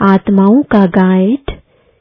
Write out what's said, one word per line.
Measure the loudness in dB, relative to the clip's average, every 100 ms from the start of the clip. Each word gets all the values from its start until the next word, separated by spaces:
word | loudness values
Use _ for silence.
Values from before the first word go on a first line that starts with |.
आत्माओं | 0 0 0 0 2 0
का | 0 0 0
guide | 0 0 0 -2 -4 -8 -14 _ _ _ _